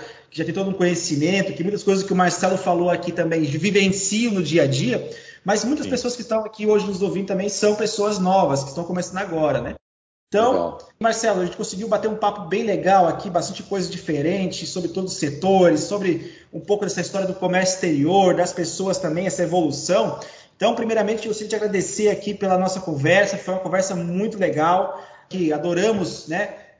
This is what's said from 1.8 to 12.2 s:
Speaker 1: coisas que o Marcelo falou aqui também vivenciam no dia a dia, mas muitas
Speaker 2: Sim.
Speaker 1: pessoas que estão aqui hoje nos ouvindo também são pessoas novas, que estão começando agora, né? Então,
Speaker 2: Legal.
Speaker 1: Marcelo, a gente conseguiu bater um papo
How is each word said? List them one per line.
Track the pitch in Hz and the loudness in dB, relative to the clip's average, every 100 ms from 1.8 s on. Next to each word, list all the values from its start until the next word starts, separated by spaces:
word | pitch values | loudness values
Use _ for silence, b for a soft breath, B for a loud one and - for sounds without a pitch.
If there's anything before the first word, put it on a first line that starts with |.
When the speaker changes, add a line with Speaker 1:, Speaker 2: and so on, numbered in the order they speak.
Speaker 1:
coisas | - 190 | 0 0
que | - | 2
o | 185 | 2
Marcelo | 180 - 190 190 | 2 2 0 0
falou | 180 175 175 | 2 2 2
aqui | 170 180 | 0 -2
também | - 165 165 | -2 0 0
vivenciam | 147 156 196 196 190 190 - 214 233 | 0 0 2 4 4 2 -2 0 0
no | 196 | 0
dia | 147 160 | 2 2
a | 139 | 4
dia, | 135 220 214 - B B B | 2 0 -2 -4 B B B
mas | 180 208 | -2 0
muitas | 226 302 226 | 0 -2 -2
Speaker 2:
Sim. | |
Speaker 1:
pessoas | 247 247 | -4 -4
que | 233 | -6
estão | 220 220 | -4 -4
aqui | 214 - | -4 -2
hoje | 214 208 190 | 2 2 2
nos | 180 | -2
ouvindo | 196 175 190 | -2 -2 -2
também | 185 202 | -2 -2
são | - 208 | 0 2
pessoas | 208 220 - 208 202 | 2 0 0 -2 0
novas, | 185 190 165 139 | 2 4 4 2
que | - | -2
estão | 175 | -6
começando | 165 180 175 185 | -6 -6 -6 -6
agora, | 202 160 151 131 | -6 0 0 0
né? | - - _ _ _ _ _ | -4 -10 _ _ _ _ _
Então, | 202 247 | 2 4
Speaker 2:
Legal. | 180 85 - B _ | 2 0 -6 B _
Speaker 1:
Marcelo, | 226 214 226 190 | -2 0 0 0
a | 175 | -2
gente | - | -4
conseguiu | - 185 220 | -8 -6 -2
bater | 202 220 | 0 0
um | |
papo | 208 | 0